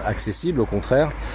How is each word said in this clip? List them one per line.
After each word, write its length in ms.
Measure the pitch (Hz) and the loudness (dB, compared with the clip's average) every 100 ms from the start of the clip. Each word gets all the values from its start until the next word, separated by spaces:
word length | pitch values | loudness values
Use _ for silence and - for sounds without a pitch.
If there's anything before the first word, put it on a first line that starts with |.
| 104 | 2
accessible, 540 | 104 - 101 170 151 | -2 -2 -2 0 0
au 80 | 107 | 0
contraire. 440 | 104 - 131 151 - - | 0 2 4 4 -2 -8